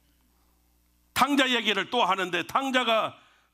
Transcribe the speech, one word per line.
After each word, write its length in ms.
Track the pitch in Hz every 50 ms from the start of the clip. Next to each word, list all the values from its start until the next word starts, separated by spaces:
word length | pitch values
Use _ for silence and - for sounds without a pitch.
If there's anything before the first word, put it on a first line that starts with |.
| _ _ _ _ _ _ _ _ _ _ _ _ _ _ _ _ _ _ _ _ _ _
탕자 380 | - - 247 277 285 262 262 262
얘기를 400 | 247 233 220 214 202 190 180 -
또 140 | - 247 214
하는데 420 | 175 190 190 185 180 170 175 160
탕자가 720 | - - 254 269 269 247 254 247 220 226 220 175 135 - - - _ _ _ _ _